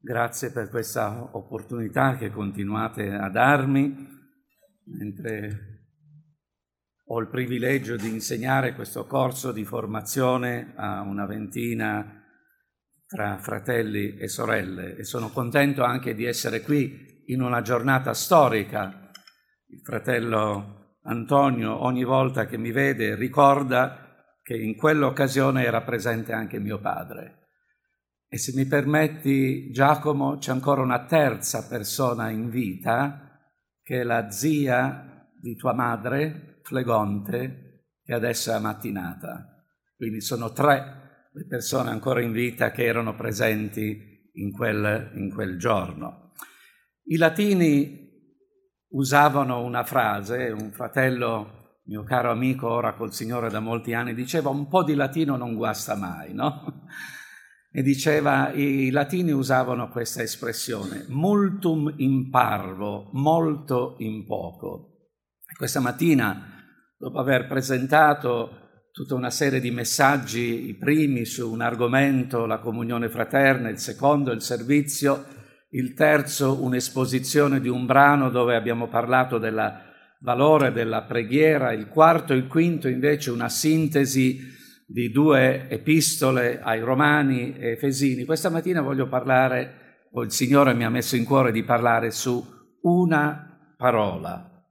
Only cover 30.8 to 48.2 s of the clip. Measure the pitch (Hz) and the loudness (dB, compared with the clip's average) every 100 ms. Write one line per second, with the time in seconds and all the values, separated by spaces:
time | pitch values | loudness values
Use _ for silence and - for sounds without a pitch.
30.8 | 127 123 - 160 143 107 - 117 - 120 | 2 -2 2 4 4 0 -6 -8 -8 -8
31.8 | 104 - 131 120 113 110 117 117 110 92 | -6 -2 -2 0 -4 -4 -4 -4 -4 -4
32.8 | - 117 143 143 - _ _ _ _ _ | -2 0 0 -6 -20 _ _ _ _ _
33.8 | - 127 120 117 104 101 147 147 139 123 | -6 -4 0 -2 -2 -4 0 0 2 2
34.8 | 131 135 - - _ _ 120 113 131 120 | 0 -4 -16 -20 _ _ -12 -4 -2 0
35.8 | 120 113 120 135 156 151 - _ - 131 | -2 -2 -4 -2 -4 -6 -18 _ -8 -4
36.8 | 120 113 104 101 101 120 131 131 - _ | 0 0 0 -4 -4 -6 -6 -12 -20 _
37.8 | _ _ - 120 120 117 - 110 107 - | _ _ -6 -4 -2 -2 -4 -4 -4 -6
38.8 | 117 98 87 - - - - _ _ _ | -8 -8 -8 -10 -12 -14 -16 _ _ _
39.8 | _ _ 117 104 98 120 113 117 147 139 | _ _ -8 -8 -6 -6 -6 2 4 4
40.8 | - - - _ _ 147 - 123 - 131 | 0 -18 -20 _ _ -18 -8 -8 -2 -2
41.8 | 120 113 131 120 120 113 123 117 110 - | -2 -4 0 0 0 -2 -4 -2 -2 0
42.8 | 120 117 113 107 117 104 113 107 107 107 | 0 0 -2 -6 -6 0 0 0 -4 -6
43.8 | 107 104 - _ _ - 101 101 117 107 | -6 -6 -14 _ _ -10 -8 -4 -2 0
44.8 | 104 110 - 98 98 101 101 90 117 104 | 0 -2 -6 -8 -8 -6 -6 -4 0 0
45.8 | 90 76 - - _ - - _ _ _ | -2 -10 -12 -14 _ -20 -20 _ _ _
46.8 | _ _ - 165 165 165 208 190 165 143 | _ _ -4 4 4 4 2 4 6 4
47.8 | 143 - - _ | 2 -6 -20 _